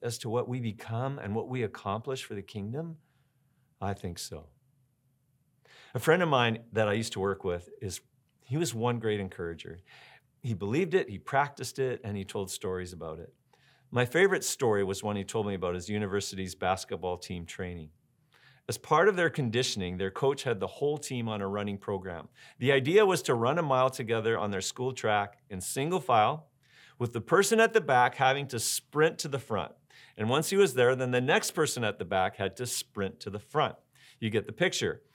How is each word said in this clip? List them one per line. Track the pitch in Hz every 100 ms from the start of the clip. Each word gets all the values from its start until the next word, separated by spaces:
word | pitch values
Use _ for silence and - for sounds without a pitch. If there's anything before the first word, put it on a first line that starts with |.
as | 120 117
to | 113
what | 120 123
we | 127
become | 117 - - 113 135 143
and | 101
what | 110 127
we | 127
accomplish | 107 - 101 110 131 131
for | -
the | 104
kingdom? | 98 107 101 139 165 160 _ _ _ _ _ _ _ -
I | 98
think | 98 92 85
so. | - 76 - _ _ _ _ _ _ _ _ _ _ _ _ - -
A | 120
friend | 160 175
of | 165
mine | 131 117 110 -
that | 107 107
I |
used | 104 110
to | 98
work | 98 95
with, | 92 87 - -
is, | 98 - _ _ _ _
he | - 151
was | 165
one | 113 120 120
great | 110 104
encourager. | 92 - 85 82 - 87 - - - - _ _
He | 123
believed | 92 101 147 180
it, | 180 -
he | 101
practiced | - 139 139 - 123 -
it, | 131 117
and | 101 101
he |
told | 95 107 95
stories | - 95 92 90
about | 87 82 82
it. | - _ _ _ _ _ _
My | 120 123
favorite | 165 190 165
story | - - 123 101
was | 95 98
one | 107 104
he |
told | 95 113 101
me |
about | 92 90
his | 90 90
university's | 104 101 101 - 95 92
basketball | - 92 92 - 92 90 87
team | - 90
training. | 85 - 90 85 78 _ _ _ _ _ - _ -
As | -
part | - 156 196
of | 180
their | 160
conditioning, | - 120 117 131 104 90 92
their | 95
coach | - 135 143
had | 131 101
the | 95
whole | - 143 151
team | - 123 113
on | 107
a | 98
running | 104 104 101
program. | - 98 92 82 - _ - -
The | 123
idea | 139 127 202
was | 196 165
to | -
run | 120 120 170
a |
mile | 151 131 131
together | 135 113 113 110 101
on | 101
their | 95
school | - - 127
track | 131 110 104 101 - -
in | 95
single | - 135 151 180
file, | 139 113 110 156 - _ _ - - -
with | 117
the | 113
person | - 180 196 220
at | 226
the | 220
back | 139 127 123
having | - 131 139 139
to | 113
sprint | - - - 147 165 165
to | 156
the | 131
front. | - 101 65 - _ - - -
And | 107
once | 143 160
he | 196
was | 185
there, | 123 123
then | 131 127
the | 123
next | 131 214 -
person | 175 147 123
at | 107 -
the |
back | 87 95 95 -
had | 98 -
to |
sprint | 123 - - 104 95 -
to | 101
the | 98
front. | - 151 127 - _ _ - -
You | 113
get | 107 98
the |
picture. | - 180 - 95 73 _